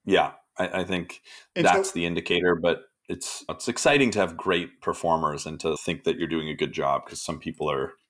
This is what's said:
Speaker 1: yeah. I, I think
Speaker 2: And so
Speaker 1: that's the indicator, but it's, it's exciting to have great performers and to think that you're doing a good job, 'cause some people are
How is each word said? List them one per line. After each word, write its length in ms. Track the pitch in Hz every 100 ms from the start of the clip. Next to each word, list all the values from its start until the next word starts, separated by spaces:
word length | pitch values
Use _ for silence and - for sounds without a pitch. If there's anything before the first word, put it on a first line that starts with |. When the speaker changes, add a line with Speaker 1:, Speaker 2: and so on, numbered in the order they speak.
Speaker 1:
yeah. 280 | - 90 73 - _ -
I, 220 | 92 95
I 40 |
think 360 | 87 90 85 - - - -
Speaker 2:
And 120 | - 95
so 60 |
Speaker 1:
that's 200 | 90 95
the 140 | - 85
indicator, 480 | 87 - 90 90
but 280 | 85 85 82 - _ -
it's, 360 | 92 - - -
it's 200 | - -
exciting 420 | 123 160 147 127
to 80 | 104
have 160 | 92 80
great 440 | 95 90 87 _
performers 680 | - 80 85 82 78 73 78
and 120 | 78
to 160 | 80 76
think 280 | - 80
that 120 | - 80
you're 120 | 80
doing 200 | 82 78
a 60 |
good 180 | 76 76
job, 340 | 73 69 69 -
'cause 140 | -
some 180 | - 80
people 320 | 82 78 76
are 240 | 69 67 -